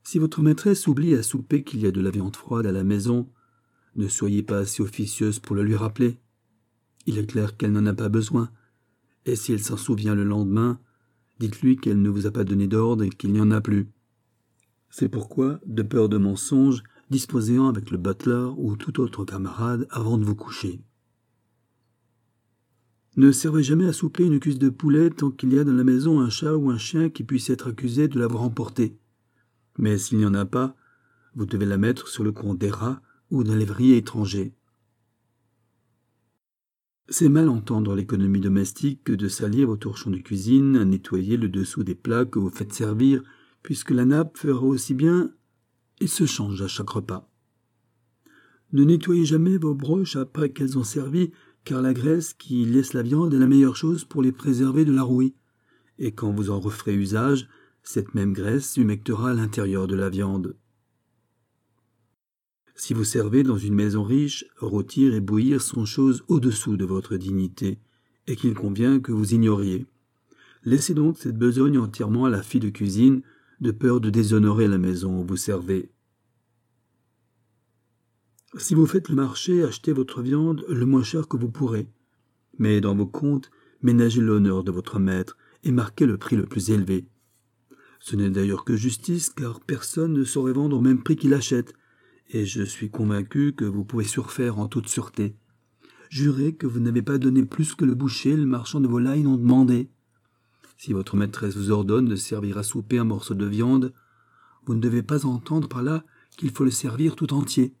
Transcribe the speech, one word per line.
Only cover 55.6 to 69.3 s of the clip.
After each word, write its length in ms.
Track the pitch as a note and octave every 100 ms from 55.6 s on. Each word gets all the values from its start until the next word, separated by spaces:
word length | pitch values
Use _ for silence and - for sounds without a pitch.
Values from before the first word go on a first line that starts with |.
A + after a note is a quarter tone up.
| _ _ _ -
et 120 | B2
quand 220 | G#2+ G#2+
vous 160 | G2+ G2+
en 100 | G2
referez 360 | G2+ G#2 - G2+
usage, 520 | G2 A2 B2+ C#3 - _ _ _
cette 320 | - A2+ G2+
même 200 | A2 G2+
graisse 440 | F#2 G2+ B2+ C3+ C3+
humectera 540 | A2 G#2 G#2+ A2 B2
à 20 |
l'intérieur 540 | A#2 A2 A2 G2 F#2+ F#2+
de 80 | F#2+
la 140 | G2
viande. 460 | F#2+ G2 F#2+ F2+ - _ _ _ _ _ _ _ _ _ _ _ _ _ _ _ _ _ _ _ _ _ -
Si 180 | -
vous 120 | A2+ G#2
servez 360 | B2+ G#2 B2
dans 160 | C3 G#2
une 160 | G2+
maison 300 | G2+ G#2 G#2
riche, 420 | G2+ C3+ D3 - - _
rôtir 560 | A2+ G2+ F#2+ - C3+ A2
et 60 |
bouillir 400 | G2+ G#2+ B2+ C3+
sont 240 | - B2 G#2+
choses 380 | - C3+ B2 -
au-dessous 500 | E3 B2 G#2+ - G2+
de 80 | F#2
votre 300 | F#2+ - F#2+
dignité, 640 | F#2+ F#2+ F#2 - G2 G#2 _ _ _ _ -
et 80 | B2
qu'il 180 | B2+
convient 460 | G2+ G2+ G2 A#2+ C3+
que 120 | B2
vous 220 | A2 G2+